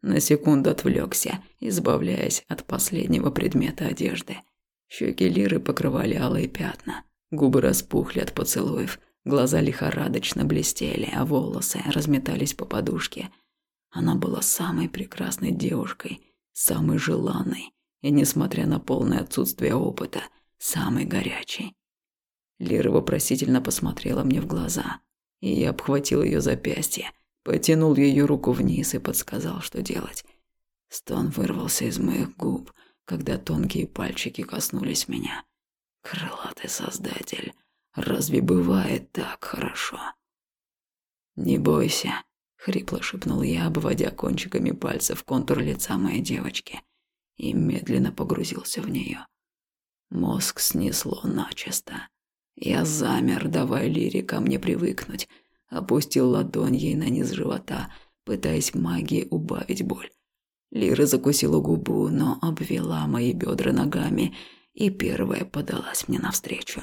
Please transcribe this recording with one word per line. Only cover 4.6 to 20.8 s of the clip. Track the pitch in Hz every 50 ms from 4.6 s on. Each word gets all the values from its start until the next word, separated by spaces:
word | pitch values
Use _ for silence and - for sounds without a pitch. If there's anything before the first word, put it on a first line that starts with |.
| _ _ _ _ _ _
Щеки | - - - - - - 185
Лиры | - 175 185 202 196 180 -
покрывали | - - - - - - - - - - -
алые | - - - - - - -
пятна, | - - 160 - - - - - - - - _ _ _ _ _
губы | - 151 147 131 127 135
распухли | - - - - - - - - - - - -
от | - - -
поцелуев, | - - - - - - - - - - 196 - - _ _ _ _ _
глаза | - 139 139 123 131 147 160
лихорадочно | 160 - - - - 151 - - - - - - - - - - -
блестели, | - - 151 151 - - - - - - - - -
а | - - -
волосы | 160 147 - - - - - - - - - - -
разметались | 143 160 147 156 143 135 131 - - - 143 - -
по | - -
подушке. | - - 107 - - - - - - - - - 190 _ _ _ _ _ _ _ _ _ _ _ _
Она | - 175 165 165 -
была | - - - - -
самой | - - - - 175 175 170 165 165 165
прекрасной | - 180 196 - - - 190 - - - - -
девушкой, | - - - 180 - - - - - _ - - - - _ _ _ _ _ _ _
самой | - - - - - 156 160 - -
желанной | - - - - - - - - - - - - - - _ _ _ _ _ _
и, | - 139
несмотря | 147 147 139 143 - 151 - 190 - 165 -
на | 151 151 135
полное | - - - - - - - -
отсутствие | 170 - - - 135 - - - - - -
опыта, | - 185 - - - - - - - - - _ _ _ _ _ _
самой | - - - 165